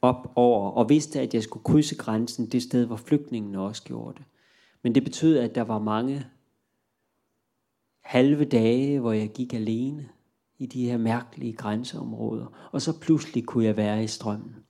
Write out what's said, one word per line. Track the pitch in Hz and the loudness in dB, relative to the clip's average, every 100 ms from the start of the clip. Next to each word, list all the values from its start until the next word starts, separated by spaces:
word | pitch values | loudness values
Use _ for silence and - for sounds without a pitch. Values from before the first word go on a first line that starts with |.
op | 127 127 - | 4 2 -2
over, | - 123 113 98 | 4 4 4 2
og | 110 113 | 0 4
vidste, | 151 151 143 | 4 4 -4
at | 123 | -2
jeg | 117 | -2
skulle | 110 - | -4 -8
krydse | - 156 151 - | 4 4 4 -2
grænsen | - 110 120 - 113 | -4 -2 -2 -4 -2
det | 127 | -2
sted, | 120 127 120 | 0 0 0
hvor | 110 | -2
flygtningene | - 147 147 120 104 98 | 0 0 0 -6 -6 -6
også | 95 113 | -6 -8
gjorde | - 117 - - | -10 -10 -10 -14
det. | - _ _ _ _ _ | -20 _ _ _ _ _
Men | 123 | 2
det | 117 | 2
betød, | - - 160 151 | 2 0 4 4
at | 117 | 2
der | 123 | -2
var | 113 110 | -2 -2
mange | 107 107 127 139 127 _ _ _ _ _ _ _ _ _ _ _ _ _ _ _ _ _ | 0 -2 -2 -6 -10 _ _ _ _ _ _ _ _ _ _ _ _ _ _ _ _ _
halve | - 127 135 147 | -2 2 4 4
dage, | 143 120 113 123 139 143 | 4 4 4 4 2 0
hvor | 120 | 0
jeg | 107 107 | 0 -2
gik | 107 123 | -6 -6
alene | 120 110 113 131 147 131 _ _ _ _ _ | -4 -2 -2 -4 -6 -12 _ _ _ _ _
i | 127 | -10
de | 131 | -4
her | 120 120 | -2 0
mærkelige | 113 117 117 - 120 | 0 -2 -4 -10 -10
grænseområder, | 110 107 107 131 - 117 113 113 113 117 - - | -6 -4 -4 -4 -10 -10 -6 -6 -6 -10 -16 -8
og | 135 | -6
så | 160 160 | -4 -6
pludselig | - 156 - 123 110 | 2 2 2 -6 -2
kunne | 123 | 0
jeg | 113 107 | 2 2
være | 104 107 | 0 0
i | 110 | -4
strømmen. | - 110 104 110 - | -4 -6 -6 -8 -18